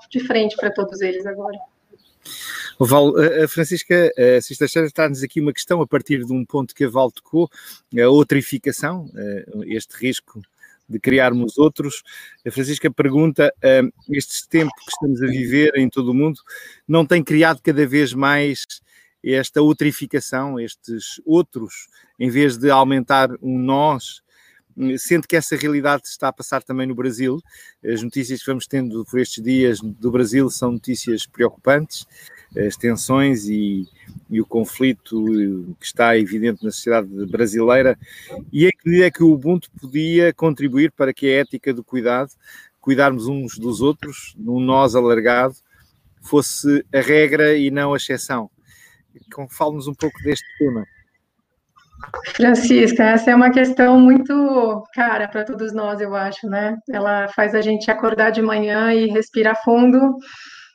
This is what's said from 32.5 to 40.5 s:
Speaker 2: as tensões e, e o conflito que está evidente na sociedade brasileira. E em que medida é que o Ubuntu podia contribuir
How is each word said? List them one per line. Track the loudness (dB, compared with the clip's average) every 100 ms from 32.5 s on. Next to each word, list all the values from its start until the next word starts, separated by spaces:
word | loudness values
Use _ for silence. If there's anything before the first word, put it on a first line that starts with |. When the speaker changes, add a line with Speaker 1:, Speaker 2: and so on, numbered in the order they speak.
| -4
Speaker 2:
as | -4 -2
tensões | -4 -2 0 0 2 0 -2
e, | -4 -2 -4 -8 _ -20 -20 _
e | -4
o | -2
conflito | -4 -4 -2 -2 -2 -6 -4 -2 0 0 -4 -10 -14
que | -12
está | 0 2 4
evidente | 0 -2 -4 -4
na | -8
sociedade | -6 -2 -2 -2 -8 -8
brasileira. | -2 -2 0 2 4 2 0 -8 -20 -18 -18 -8
E | 2 2
em |
que | 2 0
medida | 4 2
é |
que | 4
o | 4
Ubuntu | 4 2 -2 -4 -20
podia | -8 -4 0 2 2
contribuir | 2 -2